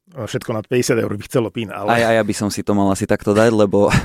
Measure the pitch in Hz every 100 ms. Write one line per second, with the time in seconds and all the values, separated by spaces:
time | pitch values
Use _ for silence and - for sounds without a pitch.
0 | _ 139 104 120 - 110 - 123 - 117
1 | 104 101 - 131 110 120 104 101 104 117
2 | 113 113 104 101 104 101 - 104 98 98
3 | 104 104 - 104 113 110 104 98 101 -